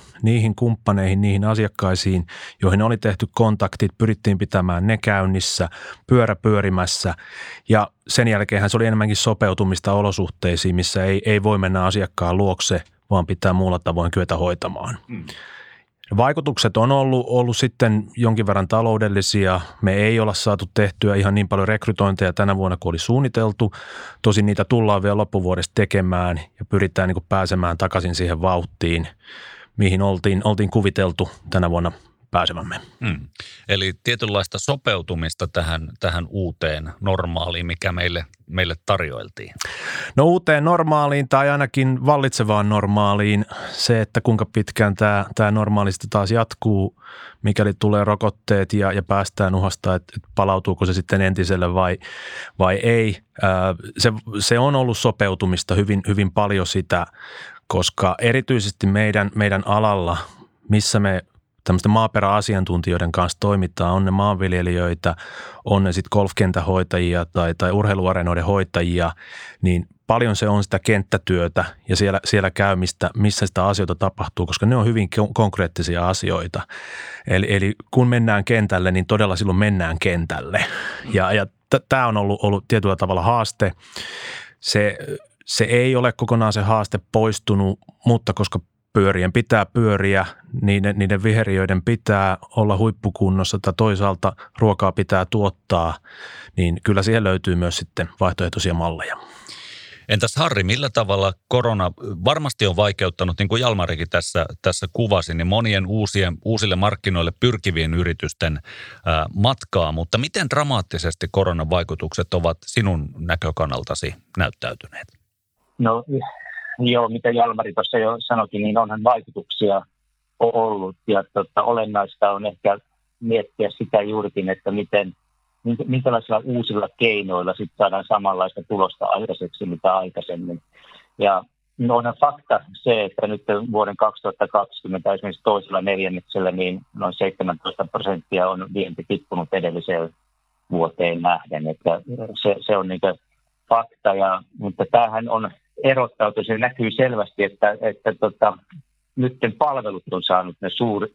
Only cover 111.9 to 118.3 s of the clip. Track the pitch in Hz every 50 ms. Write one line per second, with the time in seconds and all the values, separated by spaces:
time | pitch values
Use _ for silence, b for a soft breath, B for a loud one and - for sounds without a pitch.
111.9 | 82 - 85 80 - - 87 - - 87 85 82 82 - - - - 113 104 98
112.9 | 87 78 71 69 65 - 82 87 87 82 - 80 73 - 80 71 65 62 - -
113.9 | 73 - 76 69 - - _ _ - 92 - - - _ - - - - - -
114.9 | - - - - _ _ _ _ _ _ _ _ _ _ _ _ _ - 117 113
115.9 | 113 117 - 147 139 131 B B B B B B B B B B B - 123 120
116.9 | 123 120 117 110 113 113 - 120 120 117 117 117 110 113 110 104 87 110 - -
117.9 | 123 117 110 110 117 117 - -